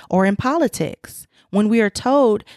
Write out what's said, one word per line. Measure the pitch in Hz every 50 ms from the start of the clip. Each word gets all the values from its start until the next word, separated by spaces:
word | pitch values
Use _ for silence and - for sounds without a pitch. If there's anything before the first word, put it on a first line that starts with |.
| - -
or | - 185 190
in | 196 202
politics, | - - 254 285 339 311 220 - - 165 - - - - - - - - _ _ _ _ -
when | - 196 214 214
we | 226 233
are | 214 202
told | - - - 247 269 285 262 226 214 202 - - -